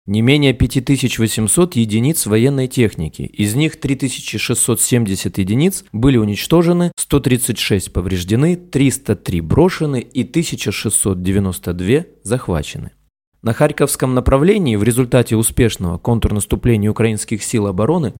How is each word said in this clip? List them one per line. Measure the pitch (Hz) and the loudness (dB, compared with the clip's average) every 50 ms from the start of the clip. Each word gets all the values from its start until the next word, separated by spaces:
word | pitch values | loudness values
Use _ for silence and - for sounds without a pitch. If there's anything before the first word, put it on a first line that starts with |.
| - | -6
не | - 98 107 | -2 0 2
менее | 113 123 143 151 147 135 127 | 4 4 4 4 4 2 2
пяти | 127 131 123 - 139 | 2 0 0 0 -2
тысяч | - - 143 127 - 117 - - | 0 0 0 0 0 -2 0 0
восьмисот | 113 110 - - 110 104 - - - 175 - | 0 0 0 -2 -2 0 2 2 2 2 2
единиц | 123 113 107 104 110 117 139 165 - - 101 | 0 0 2 2 2 2 0 0 -2 0 0
военной | 104 110 117 135 143 135 131 127 | 2 4 4 2 2 0 -2 -2
техники. | - 131 120 101 - - 85 78 - - 69 | 2 2 2 2 0 -2 -6 -8 -6 -8 -10
Из | - - - 104 104 110 | -10 -4 -4 -2 -2 0
них | 131 156 156 - - | 0 0 0 -2 -4
три | - 131 139 | -4 -4 -2
тысячи | 131 143 127 - - - - - 107 | -2 -4 -6 -6 -8 -10 -8 -8 -6
шестьсот | - - 123 - - - 117 - | -4 -2 -2 0 0 0 0 0
семьдесят | - - 127 120 117 98 95 90 - 98 - - | 0 0 2 2 2 0 -2 -2 -4 -4 -2 -2
единиц | 98 92 104 127 156 190 190 - - _ | -2 0 0 2 2 0 0 -2 -8 _
были | - 107 117 139 135 | -4 0 2 4 4
уничтожены, | 117 107 104 104 98 - - - 170 175 165 175 175 175 170 - | 4 2 0 -2 -4 -2 0 2 2 4 4 2 2 0 -2 -2
сто | - - - - 143 | -6 -4 -2 -2 0
тридцать | 127 131 123 123 - - 113 - | 2 2 0 0 0 -4 -4 -4
шесть | - - 113 95 - - | -2 0 0 -2 -2 -4
повреждены, | - 101 90 92 95 90 87 90 107 117 143 170 180 | -6 -6 -4 -2 -2 -4 -2 0 0 2 2 2 0
триста | 175 175 - - 143 139 135 120 - - - 104 - | -2 -4 -4 -2 2 2 2 0 -2 -2 -4 -4 -2
три | - - 95 85 | -2 -4 -4 -2
брошены | 82 78 80 - 165 185 - - 165 147 139 123 | -2 0 2 4 4 2 2 -2 -4 -4 -4 -4
и | 113 - - 131 117 | -6 -6 -4 -4 -4
тысяча | - - 165 170 - 139 113 - - | -2 -2 -2 -2 -2 -6 -6 -4 -4
шестьсот | 98 - - 113 - - - 107 95 90 | -4 -4 -4 -2 -2 0 0 0 -2 0
девяносто | 90 92 98 101 98 95 87 - - 92 87 | 0 0 0 2 0 0 -4 -4 -6 -6 -6
две | 87 92 92 123 156 180 - - _ _ | -2 0 0 2 0 0 -4 -12 _ _
захвачены. | 98 113 127 - - 95 78 71 - - - 64 - - _ _ _ _ _ _ _ _ _ - | -4 -4 -4 -2 -2 -2 -2 -4 -6 -10 -12 -14 -14 -16 _ _ _ _ _ _ _ _ _ -4
На | 113 117 | -4 0
Харьковском | - 147 151 147 - 151 131 - - - 131 127 | 0 0 0 2 0 -2 -2 0 -2 -2 0 0
направлении | 127 123 - 135 135 147 185 214 214 185 135 110 | 0 2 2 2 4 4 4 4 2 2 0 0
в | 101 101 | 2 2
результате | 117 117 120 131 120 - 127 117 - 117 110 | 2 2 2 0 2 2 2 2 2 0 0
успешного | 110 - - - 123 113 - - 101 87 87 87 | 0 0 0 2 2 2 0 -2 -4 -4 -4 -4
контрнаступления | - - 120 113 - 104 104 104 98 - - 107 - 127 117 107 101 107 | -2 -2 0 0 0 0 0 -2 -2 -2 -4 -2 0 0 2 2 2 0
украинских | 104 - 113 113 110 101 - - 117 101 - | 0 0 0 0 0 -2 -4 -6 -6 -6 -4
сил | - - 113 101 101 | -2 -2 0 0 0
обороны | 95 90 104 127 160 180 156 104 - | 0 0 0 0 0 0 -2 -4 -6